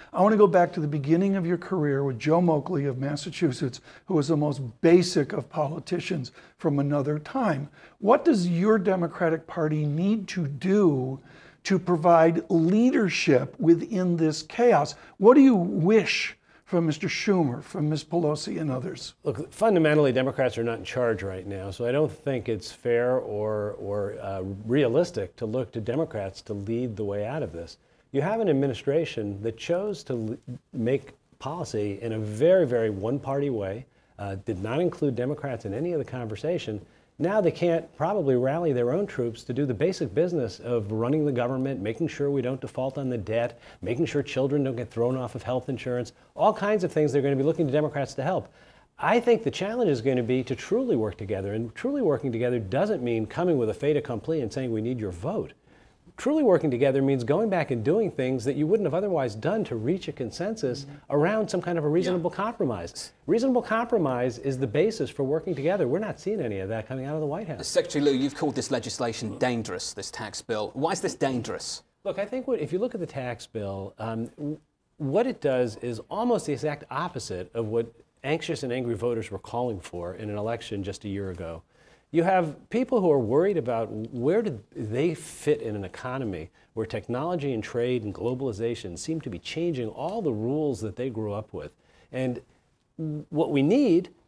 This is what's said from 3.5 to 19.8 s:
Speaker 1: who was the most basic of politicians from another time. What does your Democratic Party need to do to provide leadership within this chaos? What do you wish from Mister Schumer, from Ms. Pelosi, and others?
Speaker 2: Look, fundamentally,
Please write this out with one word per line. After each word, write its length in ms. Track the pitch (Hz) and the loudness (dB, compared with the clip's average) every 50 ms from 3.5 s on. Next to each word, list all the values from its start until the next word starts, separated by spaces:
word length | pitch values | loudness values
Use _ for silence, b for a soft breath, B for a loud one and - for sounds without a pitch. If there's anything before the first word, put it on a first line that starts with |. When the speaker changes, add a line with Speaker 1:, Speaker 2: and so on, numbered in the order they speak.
| 120 - 151 127 117 - - B B B B | 0 0 -4 -4 -6 -8 -14 B B B B
Speaker 1:
who 80 | B 190 | B 0
was 120 | 156 139 | 2 2
the 100 | 139 165 | 2 2
most 260 | 147 151 147 143 143 135 117 - - | 2 2 0 0 -2 -6 -8 -2 2
basic 520 | - 165 170 185 175 180 - 160 139 - - | 6 8 8 8 8 6 2 0 0 0 -2
of 160 | - 123 - | -6 -6 -4
politicians 840 | - 160 151 139 160 - - - 180 170 - - 185 151 127 - - B B B B B | -4 -4 -2 -2 -4 -6 -6 -4 -4 -4 -2 -2 -4 -4 -4 -6 -10 B B B B B
from 220 | - 160 143 143 | 0 0 2 2
another 400 | 139 143 147 147 135 147 151 151 | 2 2 0 0 0 0 -2 -4
time. 480 | 151 - - 269 247 202 151 139 143 - - B B B B B | -4 -4 -2 0 0 0 0 -2 -4 -8 -12 B B B B B
What 240 | B 196 254 302 - | B 4 4 4 6
does 240 | 349 277 196 175 180 | 4 4 4 4 2
your 300 | 170 165 185 214 226 220 | 2 4 4 6 4 4
Democratic 680 | 175 185 190 180 170 160 - - 180 165 165 156 - | 4 2 2 2 0 -2 -2 0 0 2 2 0 -2
Party 380 | - - 175 156 156 151 151 151 | -6 -4 -2 0 0 2 0 0
need 400 | 147 143 160 180 196 220 220 190 - | 0 0 0 2 2 2 0 -2 -4
to 200 | - 185 165 139 | -4 -4 -4 -2
do 720 | 143 127 - 185 190 208 202 165 143 131 127 131 135 127 - B B B B B B B B | -4 -2 0 2 4 6 6 6 4 4 0 -2 -6 -8 -12 B B B B B B B B
to 160 | - 196 175 | 2 2 2
provide 640 | 185 - 180 156 156 180 170 165 160 170 165 - - - | 2 2 2 4 6 8 8 8 8 6 6 2 2 2
leadership 1080 | 185 165 160 170 196 214 240 254 269 262 214 175 - - - - 139 123 135 - - - | 4 4 4 4 6 6 6 6 4 4 2 2 0 0 4 4 4 4 4 0 -4 2
within 580 | 220 160 170 170 - - 233 185 185 180 175 | 6 6 6 6 4 0 -2 0 2 2 2
this 260 | 165 160 156 151 156 - | 2 2 2 0 -2 -6
chaos? 520 | - - - 240 247 208 147 147 - - B B B B B | -6 0 2 6 6 6 6 4 2 -4 B B B B B
What 160 | 190 220 262 | 8 10 10
do 80 | 294 269 | 12 10
you 120 | 269 240 | 10 8
wish 800 | 190 175 185 208 - 151 185 220 220 170 - - - - - - - b b b b b | 6 4 2 0 2 4 6 6 6 6 4 0 -2 -4 -6 -8 -12 b b b b b
from 220 | b - 175 165 | b 0 2 2
Mister 200 | 160 147 - 202 | 2 0 -2 -4
Schumer, 560 | 175 - - - 214 196 180 160 131 120 117 - | -6 -4 -2 2 4 4 4 4 2 0 -4 -8
from 280 | - - 190 151 151 | -8 -4 -2 0 0
Ms. 120 | 156 147 - | 0 -2 -2
Pelosi, 540 | - - 175 170 147 151 151 - - - 160 | -2 -2 0 2 2 0 0 -2 -6 -4 -4
and 100 | 160 147 | -2 -2
others? 420 | 127 127 127 - - - - - - _ - | -2 -4 -4 -6 -8 -10 -12 -14 -16 _ -4
Speaker 2:
Look, 280 | 147 131 - 151 - - | -4 -4 -4 -6 -10 -4
fundamentally, 580 | - 208 226 208 170 | 2 2 4 6 6